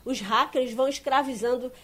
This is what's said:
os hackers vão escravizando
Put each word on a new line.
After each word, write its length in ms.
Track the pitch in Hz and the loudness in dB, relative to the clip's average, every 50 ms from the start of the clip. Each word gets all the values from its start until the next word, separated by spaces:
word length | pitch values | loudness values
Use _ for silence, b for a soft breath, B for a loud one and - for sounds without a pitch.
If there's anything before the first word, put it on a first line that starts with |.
| B | B
os 160 | 240 269 - | -6 -4 -4
hackers 500 | 208 190 220 233 285 285 - 285 254 240 226 | -2 2 2 2 2 2 2 0 0 0 0
vão 140 | 226 262 269 | 0 0 0
escravizando 840 | 277 - - 285 247 269 285 269 262 208 214 240 247 247 240 254 B B | 0 -2 -2 2 2 2 2 0 -2 -2 0 0 0 -2 -2 -8 B B